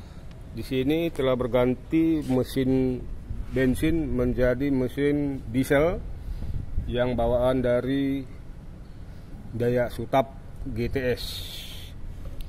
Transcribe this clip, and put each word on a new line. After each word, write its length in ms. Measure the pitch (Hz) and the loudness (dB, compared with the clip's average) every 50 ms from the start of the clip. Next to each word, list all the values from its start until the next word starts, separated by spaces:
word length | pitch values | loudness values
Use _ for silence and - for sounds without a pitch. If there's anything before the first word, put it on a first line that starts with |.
| - - - - - - - - - - - | -14 -14 -14 -14 -14 -14 -14 -14 -14 -12 -10
di 80 | 113 110 | -10 -6
sini 480 | - 135 131 131 135 151 165 170 165 - | -2 0 0 2 2 2 2 2 0 0
telah 240 | - 131 131 127 | 0 2 2 2
berganti 880 | 120 123 113 110 127 123 127 127 - - - 160 160 160 160 165 151 139 | 2 2 2 4 4 4 4 2 0 -2 0 2 4 4 4 4 2 2
mesin 800 | 127 131 127 123 - - 135 131 127 131 131 131 127 127 123 - - - - - - - - - - - | 2 2 2 2 2 0 0 2 4 4 4 4 2 0 -2 -6 -8 -8 -8 -8 -8 -6 -6 -6 -2 0
bensin 560 | 127 131 131 123 - 151 160 160 165 156 - 123 | 2 4 4 2 2 2 2 2 2 0 0 0
menjadi 560 | 123 123 123 120 113 127 123 127 123 143 143 139 | 2 2 2 2 4 4 4 4 2 2 2 2
mesin 720 | 127 127 123 - 143 143 147 147 147 143 143 139 131 - - 113 | 2 2 0 0 0 2 2 2 2 0 0 -2 -4 -6 -2 0
diesel 480 | 127 131 - 147 139 156 170 190 226 - - - - - - - - - - - - - - - - - - | 0 2 4 4 4 6 4 2 0 -4 -8 -8 -8 -8 -6 -6 -6 -4 -2 -2 -2 -2 0 -2 -2 0 0
yang 240 | 117 120 123 127 123 | 0 2 2 2 2
bawaan 480 | 117 117 117 123 120 123 127 131 131 | 2 2 4 4 4 4 4 4 4
dari 640 | 120 123 120 123 120 127 135 139 139 139 135 139 131 - - - - - - - - - - - - - - - - - - - - - - - - - - | 4 4 2 2 2 2 0 2 2 0 0 -2 -4 -8 -12 -12 -12 -12 -12 -12 -12 -14 -14 -14 -14 -14 -14 -14 -12 -12 -14 -14 -14 -12 -12 -12 -12 -8 -4
Daihatsu 560 | 113 120 120 123 123 120 110 - - 117 107 | 0 2 2 4 2 2 0 -2 -6 -6 0
Tap 240 | - 135 - - - - - - - - - 135 120 | 2 2 2 2 -2 -14 -14 -12 -10 -8 -8 -6 -4
G 160 | 110 120 117 | -2 -2 0
T 80 | - 139 127 | 0 0 2
S. 200 | 123 117 - - - - - - - - - - - - - - - - - - - - - - - - - - | 0 0 0 -2 -8 -8 -8 -8 -8 -10 -10 -10 -10 -10 -10 -12 -12 -10 -10 -10 -10 -8 -8 -8 -8 -8 -8 -8